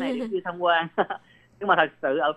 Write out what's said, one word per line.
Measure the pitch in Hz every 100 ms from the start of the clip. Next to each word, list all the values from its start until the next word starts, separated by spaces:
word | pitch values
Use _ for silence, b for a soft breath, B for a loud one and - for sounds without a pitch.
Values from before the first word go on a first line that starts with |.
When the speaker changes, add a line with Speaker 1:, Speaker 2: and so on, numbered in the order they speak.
Speaker 1:
này | 269
điểm | 254 233
Speaker 2:
<laughs> |
Speaker 1:
đi | 190
tham | 180 175
quan. | 175 165 165 -
<laughs> | 185 196 _ _ _ -
Nhưng | 202
mà | 170
thật | 160 -
sự | 147 143
ở | 151